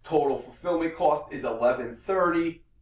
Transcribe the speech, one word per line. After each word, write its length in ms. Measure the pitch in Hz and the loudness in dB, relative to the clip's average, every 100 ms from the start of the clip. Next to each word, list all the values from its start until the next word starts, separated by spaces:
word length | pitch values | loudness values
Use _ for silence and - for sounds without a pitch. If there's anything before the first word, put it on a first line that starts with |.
Total 360 | - 156 143 127 | -2 0 2 0
fulfillment 560 | - - 175 165 165 - | -6 -8 -2 0 -2 0
cost 360 | 151 151 - | 2 2 -2
is 120 | 143 | -8
eleven 520 | 123 113 120 131 117 - | -6 0 2 2 -4 -8
thirty, 640 | - 190 180 165 165 165 - _ | -2 2 2 2 -2 -4 -14 _